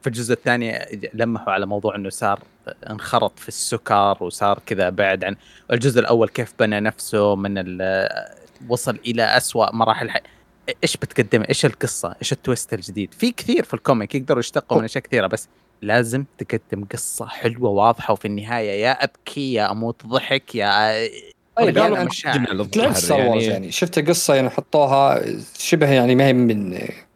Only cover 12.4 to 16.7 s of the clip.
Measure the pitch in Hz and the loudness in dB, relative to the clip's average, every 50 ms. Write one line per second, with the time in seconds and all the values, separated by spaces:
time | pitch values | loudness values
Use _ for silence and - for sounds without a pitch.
12.4 | _ - 127 113 - - - 107 90 - 95 104 101 90 - - - 247 233 - | _ -4 -4 -4 -4 -8 -8 -10 -10 -10 -6 -6 -6 -6 -4 -2 -2 -2 -2 -4
13.4 | - - 240 339 - - - - _ - 139 117 104 101 - 143 131 - 156 123 | -4 0 0 0 0 -2 -6 -6 _ 2 2 2 2 -4 -4 -6 0 0 0 0
14.4 | 120 - - 147 - _ 123 151 117 113 - 139 - - - 120 98 95 101 110 | 0 -2 -4 -6 -4 _ 0 2 2 0 -6 -8 -6 -2 0 0 0 2 -2 -4
15.4 | - _ _ _ _ _ _ _ - 104 107 120 123 117 113 131 143 - _ _ | -6 _ _ _ _ _ _ _ -4 2 2 2 2 2 -2 -4 -4 -6 _ _
16.4 | 135 - - 117 _ _ | -8 -6 -6 -6 _ _